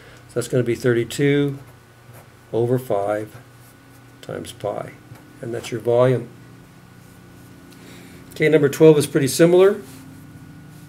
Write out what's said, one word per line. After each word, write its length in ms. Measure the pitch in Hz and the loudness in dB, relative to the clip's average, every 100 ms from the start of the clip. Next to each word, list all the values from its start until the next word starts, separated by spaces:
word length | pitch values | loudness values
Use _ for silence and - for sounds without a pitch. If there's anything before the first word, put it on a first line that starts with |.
| - - - | -20 -20 -10
So 40 | 123 | -8
that's 120 | 117 | -4
gonna 160 | 131 | -2
be 120 | 117 113 | -2 -2
thirty-two 840 | 123 117 117 - 143 143 143 139 - - _ _ - - - - - | 0 -2 -2 -2 0 0 -2 -6 -16 -20 _ _ -20 -20 -20 -20 -8
over 240 | 110 120 127 | -4 -2 -2
five 580 | 127 101 101 107 107 - - - - - - - - - | -2 -4 -4 -6 -8 -16 -20 -20 -20 -20 -20 -20 -20 -20
times 300 | - 101 92 | -14 -12 -14
pi. 400 | - 101 110 - - - - - - | -10 -10 -10 -12 -18 -20 -20 -20 -16
And 120 | 120 117 | -12 -12
that's 160 | - | -10
your 100 | 117 | -8
volume. 480 | 113 120 127 120 - - - - - - - - - - - - - - - - - - - - - | -2 2 2 0 -6 -18 -20 -20 -20 -20 -20 -20 -20 -20 -20 -20 -20 -20 -20 -20 -20 -20 -20 -20 -18
Okay, 160 | - 156 | -2 2
number 220 | 151 139 | 2 2
twelve 280 | - 160 151 | 4 6 6
is 80 | 139 | 2
pretty 200 | 160 135 | -2 -2
similar. 540 | - 165 180 190 208 - - - - - - - - - - | 2 4 6 4 2 -8 -20 -20 -20 -20 -20 -20 -20 -20 -20